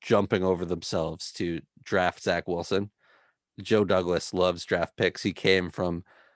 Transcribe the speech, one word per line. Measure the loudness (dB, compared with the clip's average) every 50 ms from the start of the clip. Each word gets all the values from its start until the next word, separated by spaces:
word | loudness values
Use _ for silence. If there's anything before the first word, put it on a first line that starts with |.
jumping | 0 2 4 4 4 2 0 0 2
over | 2 0 0 -2
themselves | -4 -4 -6 -4 -4 -4 -2 -2 -4 -6 -8 -10 -12 -8
to | -6 -6 -6 -6 -6 -10 _ _ _ _
draft | -2 0 2 2 0 -2 -2 -2
Zach | -2 -2 -2 -2 -4
Wilson, | -4 -4 -2 -2 -2 -2 -2 -4 -8 _ _ _ _ _ _ _ _ _ _ _ _ -14
Joe | -2 0 2 2 4
Douglas | 4 2 2 2 2 0 -2 -2 -2 0
loves | 2 2 2 2 -2 -2
draft | -2 -2 0 0 -2 -2
picks. | 0 0 0 0 -2 -4
He | -4 -4
came | 0 2 2 4 4 2 -2
from | -4 -4 -2 -2 -2 -4 -8 _ _ _ _ _ _